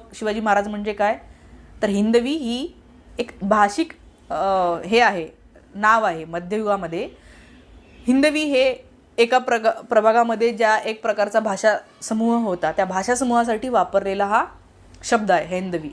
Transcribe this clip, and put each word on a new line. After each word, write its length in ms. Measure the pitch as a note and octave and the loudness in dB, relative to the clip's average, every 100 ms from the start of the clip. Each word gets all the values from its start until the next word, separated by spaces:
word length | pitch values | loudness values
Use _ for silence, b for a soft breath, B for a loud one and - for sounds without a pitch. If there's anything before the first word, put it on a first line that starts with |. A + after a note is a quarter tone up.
| - - | -8 -8
शिवाजी 240 | G#3+ G#3+ | -6 -4
महाराज 280 | A3 G3+ G#3 | 0 0 0
म्हणजे 260 | G#3 G#3 | -6 -8
काय? 240 | G#3 G#3 B3+ - b b b b - | -2 -2 -2 -10 b b b b -6
तर 80 | G#3+ | -2
हिंदवी 420 | G3 G#3+ A#3 A#3+ | 0 2 2 2
ही 400 | D#4 A#3+ A#3+ E4 - - - - - | -4 -4 -6 -8 -12 -20 -20 -18 -10
एक 120 | A#3+ - | -10 -8
भाषिक, 500 | F#3+ G#3 G3+ B3+ D#4+ - - _ _ | 0 2 2 0 -6 -6 -20 _ _
अ, 460 | D#3 F#3+ F#3+ F3+ E3+ F3 | -4 0 0 0 -2 0
हे 140 | A3+ | 4
आहे, 280 | A3+ G3 D#3+ - - - _ G3 | 4 2 -8 -14 -20 -20 _ -2
नाव 280 | G#3+ A3+ | 2 4
आहे. 220 | G#3+ E3 D#3+ | 2 -2 -8
मध्ययुगामध्ये 840 | E3+ F3 G#3+ G#3+ G3 E3+ E3 D4 - B B B B B - - - - | -10 -6 -4 -2 -2 -2 -6 -8 -12 B B B B B -20 -20 -10 0
हिंदवी 360 | C4 D4+ D4+ | 2 2 2
हे 320 | D4+ C4+ C4 B3 - _ _ - | 0 2 2 0 -12 _ _ 0
एका 200 | A#3 B3+ | 2 2
प्रग-, 440 | B3+ A#3 A3 - - | 2 0 0 -2 0
प्रभागामध्ये 600 | A3+ A3 A3+ A#3 A3 A#3 | 2 4 4 2 2 -2
ज्या 260 | G#3+ A3+ A3 | 2 2 2
एक 240 | A3 A3 | -2 -6
प्रकारचा 380 | A3+ G#3+ G3+ A3 | -4 -2 0 0
भाषा 380 | G#3+ F#3+ A3 G#3 - - | -2 0 0 0 -6 -16
समूह 420 | - A3 A#3 A#3 | -6 -2 0 0
होता, 280 | A3+ F3+ D#3 | 0 -2 -2
त्या 140 | D#3+ F#3 | -2 -2
भाषा 300 | F#3 G3 B3 | -2 -2 -2
समूहासाठी 540 | B3+ A#3 A#3 A3 B3+ | 2 0 0 -2 0
वापरलेला 560 | A#3 F3+ F#3+ G3 G3 G3+ | 0 2 0 -2 -2 0
हा 200 | A3 F4 - _ _ - - | 0 -2 -8 _ _ -20 -16
शब्द 280 | - A#3 G#3+ | -2 -2 2
आहे 240 | F3 D#3+ F#3 | 0 2 -6
हिंदवी, 340 | F#3 E3+ D3+ | -4 -6 -6